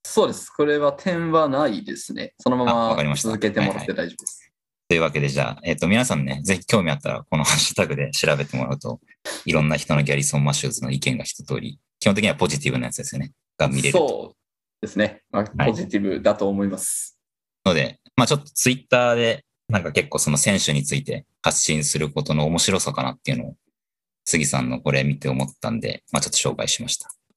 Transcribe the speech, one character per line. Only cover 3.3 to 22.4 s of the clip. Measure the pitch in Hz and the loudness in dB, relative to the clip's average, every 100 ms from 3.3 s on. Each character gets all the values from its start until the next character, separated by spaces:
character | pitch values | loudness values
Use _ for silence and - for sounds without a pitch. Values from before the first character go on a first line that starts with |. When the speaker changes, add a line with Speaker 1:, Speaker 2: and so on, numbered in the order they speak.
| 107 | 0
Speaker 1:
け | 107 | 0
て | 107 | 2
も | 101 | 0
ら | - | 0
っ | - | -4
て | |
大 | 90 87 | -4 -6
丈 | |
夫 | - | -8
で | - | -14
す。 | - | -14
Speaker 2:
は | - | -20
い | |
は | |
い。 | _ _ _ - | _ _ _ 0
と | 85 | 2
い | |
う | |
わ | 80 | 2
け | 73 | 2
で、 | 71 | 0
じ | 67 | 0
ゃ | 60 | -2
あ、 | - | -4
え | - | -4
ー | 76 | 0
と、 | 82 | 2
皆 | 110 127 | 2 2
さ | 80 | 0
ん | 67 | -2
ね、 | 69 | -2
ぜ | 78 92 | -2 -2
ひ | - | 2
興 | 110 | 2
味 | 82 | 2
あ | 71 | -2
っ | |
た | - | -4
ら、 | - | -6
こ | - 78 | -2 0
の | |
ハ | 73 76 | 2 2
ッ | |
シ | - | 2
ュ | - | 0
タ | 85 | 0
グ | 73 | 0
で | 69 | -4
調 | - 78 73 | 0 2 2
べ | 69 | 0
て | 67 | -4
も | 64 | -4
ら | - | -4
う | |
と、 | 58 - _ _ - - 80 | -6 -10 _ _ -12 -8 0
い | |
ろ | 78 | 2
ん | 76 | 2
な | 73 | 0
人 | - 73 | 0 0
の | |
ギ | 71 | 2
ャ | 71 | 0
リ | |
ソ | 71 73 | 0 0
ン・ | |
マ | 71 | 0
シ | 71 - | 0 -2
ュ | |
ー | |
ズ | - | -4
の | 67 | -4
意 | 67 | -2
見 | - - | -2 -2
が | |
一 | - - | -6 -10
通 | - 65 | -6 -6
り、 | - - _ - | -8 -14 _ -2
基 | 104 | 0
本 | 101 | 2
的 | |
に | 104 | 2
は | 73 | 2
ポ | 87 | 0
ジ | 73 | 0
テ | 73 | -2
ィ | |
ブ | 64 | -2
な | 62 | -4
や | |
つ | - | -6
で | |
す | - 69 | -8 -6
よ | |
ね。 | 73 - _ - | -8 -12 _ -2
が | 73 | 0
見 | 67 | 2
れ | 69 | 2
る | |
と。 | 180 143 | 4 2
Speaker 1:
そ | 60 - - _ _ _ _ | -2 -8 -16 _ _ _ _
う | 104 | -6
で | |
す | 101 | -2
ね。 | 104 - _ | -2 -4 _
ま | 101 | -4
あ、 | 107 - | -2 0
Speaker 2:
は | 139 | 0
い。 | |
Speaker 1:
ポ | 110 | 0
ジ | - | -2
テ | 104 | -2
ィ | |
ブ | 101 85 | -2 0
だ | 104 104 | 2 2
と | 101 | 2
思 | 98 | 0
い | 101 | -2
ま | 95 | -2
す。 | - - - - _ _ _ _ 95 | -4 -6 -8 -14 _ _ _ _ 2
Speaker 2:
の | |
で、 | 80 62 - _ - | 2 0 -4 _ 0
ま | |
あ、 | 120 | 2
ち | |
ょ | 147 | 0
っ | |
と | - | -2
Twitter | - 127 127 - 123 123 120 | 0 0 0 2 4 4 4
で、 | 117 - - _ - | 2 0 -6 _ -2
な | 104 | -2
ん | |
か | 82 | 0
結 | 82 80 | 0 0
構 | 76 | 0
そ | - | 0
の | 73 | 2
選 | 107 95 | 2 2
手 | - | 2
に | 73 | 0
つ | 69 71 | 0 -2
い | |
て | - - - _ | -4 -8 -10 _
発 | 80 - | 0 2
信 | - 76 | 2 0
す | 73 76 | 0 -2
る | 76 | -2
こ | 80 | -2
と | 76 | -2
の | 76 | 0